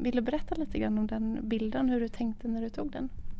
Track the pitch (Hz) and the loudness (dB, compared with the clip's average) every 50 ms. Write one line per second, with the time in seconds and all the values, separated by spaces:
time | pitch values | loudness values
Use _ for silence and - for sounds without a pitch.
0 | - 247 247 247 226 240 269 302 - - 359 330 311 285 - - 220 214 214 214 | 0 2 2 2 2 2 2 0 0 0 0 0 0 0 0 0 2 2 2 2
1 | 214 214 226 220 220 220 220 - - 220 226 220 220 214 214 262 269 254 254 240 | 2 0 0 0 0 0 0 -2 0 0 0 0 0 0 0 2 2 4 4 4
2 | 233 226 - - 240 226 220 - - 240 226 226 226 226 - - 202 196 - - | 2 0 -2 -2 -2 -2 -2 -2 -2 -2 -2 -2 -2 -4 -4 -2 -4 -4 -2 -4
3 | 254 262 - - - - - - | -4 -4 -4 -4 -4 -4 -2 0